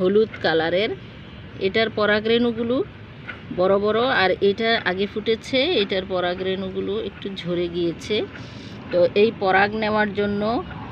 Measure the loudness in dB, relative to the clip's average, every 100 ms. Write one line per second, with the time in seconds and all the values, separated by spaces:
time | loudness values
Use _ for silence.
0 | 2 4 4 2 0 2 2 2 0 -4
1 | -10 -18 -16 -16 -16 -4 -2 0 0 2
2 | 2 2 2 2 2 0 0 0 -2 -8
3 | -18 -16 -14 -14 -8 0 2 4 2 2
4 | 2 2 2 4 2 2 2 2 0 -2
5 | -2 -2 -2 -2 0 0 2 2 2 -2
6 | -2 -2 -2 -2 -2 -2 -4 -4 -4 -4
7 | -6 -8 -10 -8 -4 -2 -2 -2 -2 -4
8 | -4 -2 -2 -8 -14 -14 -14 -14 -2 2
9 | 4 6 4 4 2 4 4 2 0 0
10 | 0 0 0 0 0 -2 -4 -10 -12